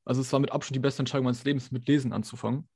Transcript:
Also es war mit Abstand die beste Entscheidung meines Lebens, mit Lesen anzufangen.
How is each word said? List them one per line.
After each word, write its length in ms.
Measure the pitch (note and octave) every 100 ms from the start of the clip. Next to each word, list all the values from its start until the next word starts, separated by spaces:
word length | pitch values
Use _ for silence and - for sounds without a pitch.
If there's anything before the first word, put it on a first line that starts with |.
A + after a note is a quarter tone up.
Also 160 | - B2+
es 120 | B2+
war 80 | C#3
mit 100 | C#3
Abstand 240 | D3 -
die 60 | C3+
beste 200 | C3 -
Entscheidung 240 | C3 C#3 B2+
meines 180 | A#2+
Lebens, 260 | C#3 C#3+ B2+
mit 160 | B2+ A#2+
Lesen 260 | D3 B2
anzufangen. 560 | G#2 G#2+ A#2+ A2+ C3 E3